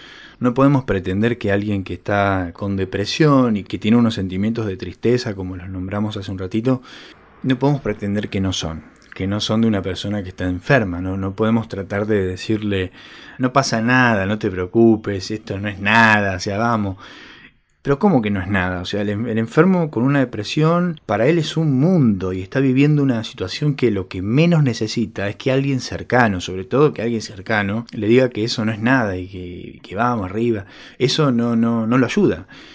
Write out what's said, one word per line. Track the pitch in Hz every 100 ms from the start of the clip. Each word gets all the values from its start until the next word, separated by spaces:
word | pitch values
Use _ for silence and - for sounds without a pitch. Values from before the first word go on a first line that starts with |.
| - - - -
No | 123
podemos | 123 139 139
pretender | 127 98 90 95 117 117
que | 101
alguien | 101 104 101 95
que |
está | 90 - 101 98 95 85
con | - 101 98
depresión | 95 98 101 - 151 139 123 104
y |
que | 90 95
tiene | 107 120
unos | 117 110
sentimientos | 95 92 107 113 107
de | 92
tristeza, | 87 85 113 123 123
como | 98 92 92
los | 92
nombramos | 92 92 104 107 104
hace | 95
un | 95
ratito, | 92 110 120 127 - - - - _ -
no | 127 131
podemos | 135 143
pretender | 104 104 101 101 -
que | 98
no | 95
son, | 90 82 80 - _ _
que | - 95
no | 104
son | - 110
de | 113
una | 101
persona | 95 87 101 104
que | 92
está | - 92
enferma, | 90 - 139 101 87
¿no? | 92 98
No | 95 98
podemos | 110 113 107
tratar | 95 95 101 104
de | 104 95
decirle, | 92 - 107 104 98 90 - - - - -
"No | 131
pasa | 139 131 117
nada, | 113 127 123 107 95
no | 107
te | 110
preocupes, | 92 92 117 117 107 107 98 -
esto | 107 - -
no | 104
es | 92
nada, | 101 113 113 107 98 92
o |
sea, | 107 98
vamos." | 117 113 101 95 - - - - - _ _ _
Pero | - 139
¿cómo | 208 147
que | 104
no | 101
es | 92
nada? | 98 92 90
O | 90
sea, | 101
el | 104
en-, | 104 120
el | 110
enfermo | 113 - 180 185 160
con | 113
una | 127 143
depresión, | 123 104 104 - 156 175 175 156 -
para | 104 123
él | 170
es | 156 -
un | 160 127
mundo | 156 185 123 95 92
y | 92
está | 98 135
viviendo | 135 127 147 151
una | 139 117
situación | 113 - 92 - 151 139
que | 120
lo | 101 90
que | 95
menos | 98 127 170 165
necesita | 139 113 110 - 110 - 101
es | 104
que | 135
alguien | 131 139 131
cercano, | - 87 90 120 113 92
sobre | - 92 95
todo | 123 151
que | 113
alguien | 113 117
cercano, | - - 95 107 98 107 113
le | - 104
diga | 123 127
que | 104
eso | 117 - 107
no |
es | 107
nada | 113 135 107 92
y | 92
que, | 98 90 87 - -
que | - 92
vamos | 120 117 90
arriba. | 104 120 110 - - - -
Eso | 127 143 147
no, | 120 117 117
no, | 117 117 110
no | 127
lo | 117
ayuda. | - 170 85 95 - -